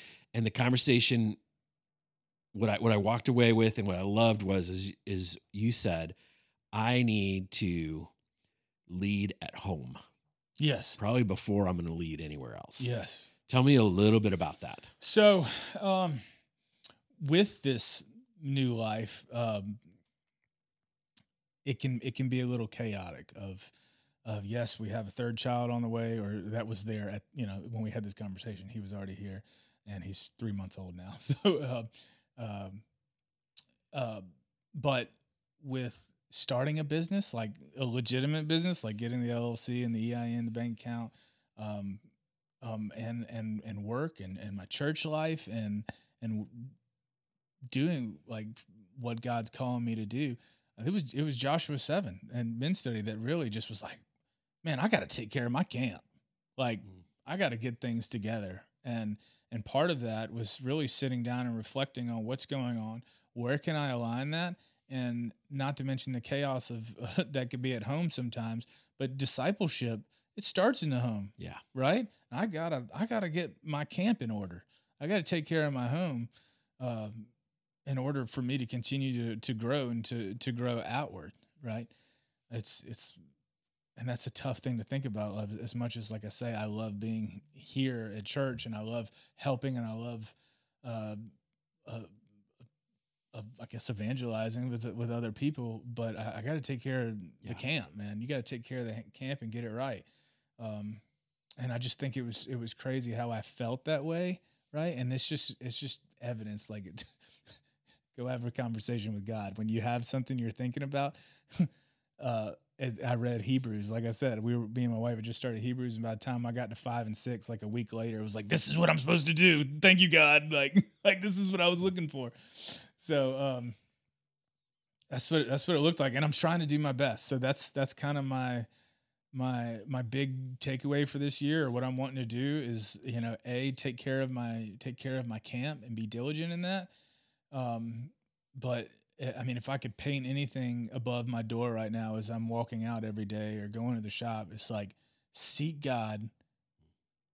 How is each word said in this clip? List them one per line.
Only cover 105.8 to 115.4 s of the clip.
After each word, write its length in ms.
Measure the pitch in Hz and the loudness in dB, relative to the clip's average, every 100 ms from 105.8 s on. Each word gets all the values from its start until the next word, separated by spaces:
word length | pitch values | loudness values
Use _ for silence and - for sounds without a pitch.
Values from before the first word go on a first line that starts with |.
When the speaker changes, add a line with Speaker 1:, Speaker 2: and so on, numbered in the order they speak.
| 139 - _ _ | -4 -8 _ _
Speaker 2:
evidence, 500 | 120 117 107 104 - | -6 -6 -6 -6 -8
like, 160 | 107 92 | -8 -10
it, 180 | 90 - | -10 -10
<laughs> 1080 | _ - - - - _ _ _ _ _ - | _ -20 -20 -20 -20 _ _ _ _ _ -10
go 80 | 123 | -4
have 180 | 127 | -4
a 60 | 120 | -4
conversation 640 | - 120 113 104 120 107 | -4 -2 -2 -2 -2 -2
with 100 | 104 | -4
God. 320 | 98 113 98 98 | -4 -4 -6 -4
When 100 | 110 | -2
you 120 | 113 | 0
have 240 | 113 120 | 0 0
something 340 | 120 135 123 131 | 0 -2 -2 -2
you're 120 | 113 | -2
thinking 320 | 104 127 123 | -2 -4 -2
about, 320 | 139 143 139 - - - _ - 170 | -4 -2 -2 -4 -20 -20 _ -2 -2
<laughs> 520 | - _ _ _ _ | -2 _ _ _ _
uh, 320 | 131 113 107 - _ _ | -4 -2 -4 -8 _ _
as 160 | 131 110 123 | -6 -4 -2
I 80 | |
read 280 | 120 120 120 | 0 2 0
Hebrews, 480 | 101 131 123 107 101 | 2 2 2 -4 -4
like 160 | 113 117 | -2 -2
I 40 | |
said, 320 | 113 139 110 | 0 0 0
we 140 | 113 120 | 0 0
were, 100 | 110 | 0
me 180 | 120 | 0
and 80 | 123 | 0
my 60 | 113 | 0
wife 180 | 120 117 | 0 -2
had 80 | |
just 140 | 110 | -4
started 220 | 117 | -4